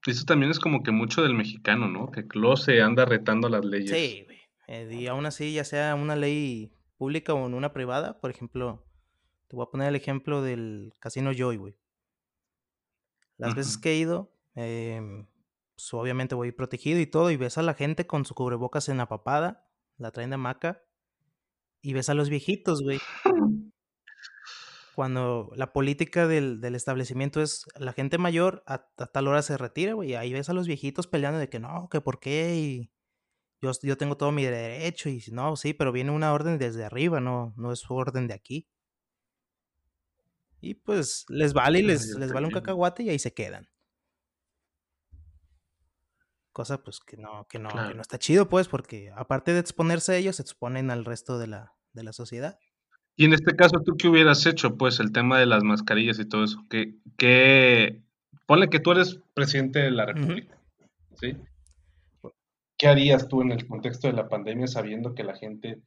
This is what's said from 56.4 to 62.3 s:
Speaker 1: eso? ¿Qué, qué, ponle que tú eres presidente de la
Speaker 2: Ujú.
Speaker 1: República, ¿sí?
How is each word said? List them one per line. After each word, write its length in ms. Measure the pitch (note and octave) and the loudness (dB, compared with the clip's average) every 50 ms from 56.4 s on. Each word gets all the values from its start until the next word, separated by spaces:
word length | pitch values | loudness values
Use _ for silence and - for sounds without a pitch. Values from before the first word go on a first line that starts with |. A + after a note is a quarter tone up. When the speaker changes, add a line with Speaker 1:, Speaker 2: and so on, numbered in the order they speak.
| G#2+ | 0
Speaker 1:
eso? 200 | G#2+ G#2+ - - _ | 0 -2 -6 -10 _
¿Qué, 260 | - A2 G#2+ G#2+ - - _ - _ | -4 -4 -4 -4 -8 -18 _ -20 _
qué, 840 | - B2 B2 B2 B2+ C3 C3+ C3+ C3+ C3 B2+ B2 A#2 A2 - A2 - _ _ _ _ _ _ - - _ | 4 6 8 8 10 10 10 10 10 8 8 8 6 6 2 0 -8 _ _ _ _ _ _ -20 -20 _
ponle 240 | - D3 E3+ G3 - | 6 8 8 8 6
que 100 | E3 D#3 | 4 2
tú 120 | - E3+ | 4 6
eres 280 | F3+ F3+ F3+ F3+ - - _ _ _ | 6 6 6 4 0 -10 _ _ _
presidente 460 | - C#3 C#3+ D3 C#3 C3+ C3 B2+ D3 | -2 0 2 2 0 0 2 2 2
de 120 | C#3 C3+ | 2 2
la 120 | B2+ A#2 G#2+ | 2 0 0
Speaker 2:
Ujú. 80 | G#2 G2+ | -2 -2
Speaker 1:
República, 440 | D#3 C#3+ E3+ F3 A3 - - - _ _ _ _ _ _ _ _ _ _ _ - - | -2 -2 -2 -2 -4 -8 -14 -20 _ _ _ _ _ _ _ _ _ _ _ -12 -8
¿sí? 180 | - B2 C#3 - - - - _ _ _ _ _ _ _ _ _ _ _ _ _ - - | -8 -8 -8 -8 -14 -20 -20 _ _ _ _ _ _ _ _ _ _ _ _ _ -20 -20